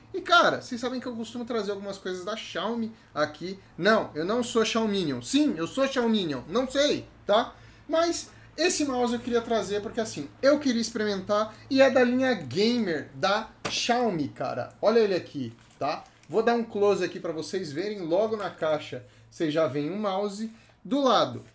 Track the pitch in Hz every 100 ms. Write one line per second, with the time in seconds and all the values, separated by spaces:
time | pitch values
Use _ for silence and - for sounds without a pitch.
0 | - 370 - 349 208 127 - 240 247 254
1 | 254 226 226 240 233 233 196 196 196 196
2 | 190 185 180 220 - 170 196 233 220 -
3 | - - 151 - 175 190 - - 190 220
4 | - 151 170 233 233 233 220 233 220 196
5 | 165 123 - 277 302 165 165 - 269 269
6 | 233 220 170 131 123 202 262 277 294 156
7 | - - - 208 247 - - - - 320
8 | 339 330 - - - - 349 - 294 247
9 | 240 240 233 233 233 226 180 202 196 -
10 | 220 - 143 - 269 294 285 233 226 233
11 | 214 196 190 208 220 - - 269 269 247
12 | 247 247 262 220 135 143 220 247 202 151
13 | 120 135 147 208 233 - - - - 240
14 | 240 170 127 - 139 127 - - 190 233
15 | 208 175 - 147 120 - - - 139 165
16 | - _ - 175 226 240 226 208 202 185
17 | 180 180 170 160 156 196 170 139 202 208
18 | 165 175 220 214 185 - 156 151 - 127
19 | - - - - 165 151 156 143 147 202
20 | 208 190 208 196 220 - - _ 180 269
21 | 269 190 135 117 -